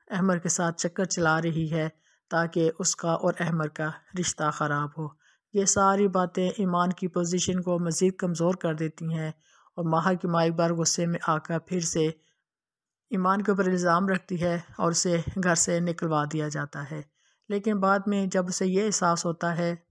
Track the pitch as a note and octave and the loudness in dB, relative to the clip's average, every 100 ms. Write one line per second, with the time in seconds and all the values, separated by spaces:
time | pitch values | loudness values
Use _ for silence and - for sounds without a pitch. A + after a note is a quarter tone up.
0 | _ F#3+ F#3+ F3 E3+ - E3+ E3 F3 - | _ 0 2 2 0 0 0 0 -4 -2
1 | F#3 F#3 D#3+ D#3+ E3 D#3+ D#3+ D#3+ D#3 - | -2 0 2 2 0 -2 -2 -2 -2 -6
2 | _ _ _ E3 E3 E3+ D#3+ - F3+ - | _ _ _ 0 0 2 0 0 -4 -2
3 | E3+ E3 F3+ E3+ E3+ E3 D3+ - D#3 - | -2 0 0 0 -2 -2 -4 -4 -6 -8
4 | _ F3+ E3+ - D3+ - D3+ D3 D3 D#3+ | _ -6 -4 -2 -2 0 -2 0 -4 -6
5 | D3+ - _ _ _ G3+ G3 G3+ G3 G3 | -10 -12 _ _ _ 0 2 4 4 6
6 | G3+ F#3 F3+ F#3 F#3 - F#3 F3 F3+ F3 | 4 2 0 0 -2 0 0 2 2 0
7 | F3+ F3 E3+ F3+ F#3+ F#3 F3+ F3 F3 D3+ | -2 -2 0 0 0 -2 0 0 0 2
8 | F#3 F#3+ F3+ D#3+ E3+ F#3 E3+ D#3 D#3+ - | 0 0 -4 0 0 0 -2 -2 -4 -6
9 | E3 D#3+ D#3 - _ _ _ - E3 D#3+ | -6 -4 -6 -10 _ _ _ -6 0 2
10 | F#3 F3+ F3+ E3+ E3 E3+ E3+ E3+ D#3+ - | 2 0 0 2 2 2 0 2 0 0
11 | E3+ E3+ - D#3 - E3 - F3+ E3 E3+ | -2 -2 0 -2 -2 -6 -4 -4 -2 0
12 | D#3 D#3+ _ _ _ _ _ _ _ _ | 0 -2 _ _ _ _ _ _ _ _
13 | _ G3 F#3 G3+ G3+ G3 F#3 F3+ F3 E3+ | _ 0 2 2 2 2 2 2 4 4
14 | G3 F#3 - F3 F3 E3+ - - E3+ E3+ | 2 -2 -2 -2 -2 -2 -6 -4 -2 0
15 | F3+ E3+ - G3 F3+ E3 - E3+ F3 E3 | 0 0 -2 -2 0 2 2 0 -2 -4
16 | E3 D3+ D3 D#3 D3+ D3 C#3+ D3 C#3+ D#3 | -2 0 0 -4 -4 -6 -8 -10 -10 -12
17 | - _ _ _ - G3+ G#3+ G#3 F#3+ G3+ | -14 _ _ _ -6 -4 -2 2 2 2
18 | G3 G3+ F#3+ F#3+ F3+ - F#3+ F#3 G#3+ F#3+ | 2 0 0 0 -2 -2 0 2 0 0
19 | F3+ E3+ F3 E3 E3+ E3+ E3+ E3+ _ | 0 2 -2 -2 -2 -2 -2 -4 _